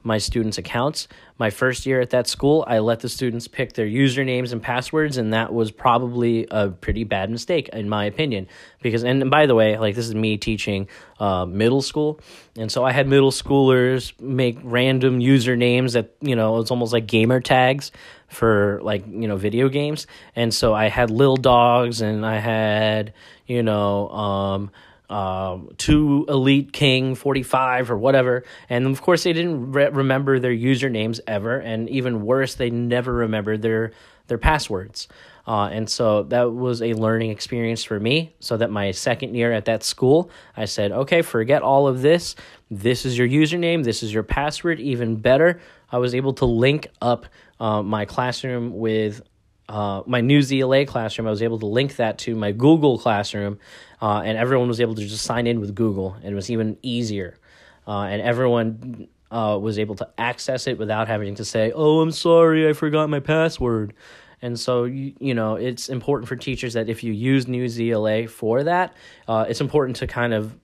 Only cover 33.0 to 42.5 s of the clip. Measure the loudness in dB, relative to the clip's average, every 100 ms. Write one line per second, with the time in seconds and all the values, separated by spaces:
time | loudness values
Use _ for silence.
33 | 0 -2 0 -2 -2 -2 0 0 -2 -8
34 | -20 _ -8 -2 0 0 -2 -8 -8 -14
35 | -18 -20 -20 -16 -4 -2 -2 -4 -6 0
36 | 2 2 2 2 0 0 -2 -2 -2 0
37 | 0 0 -2 -6 -6 -4 -4 -4 -6 -4
38 | 0 0 -2 _ -6 -2 -2 -2 -4 -4
39 | -4 -4 -4 -2 0 0 -2 -2 -4 0
40 | 4 4 2 -10 -18 -10 -6 -4 -2 -2
41 | 0 2 2 -2 2 2 4 4 4 4
42 | 4 2 0 -12 -20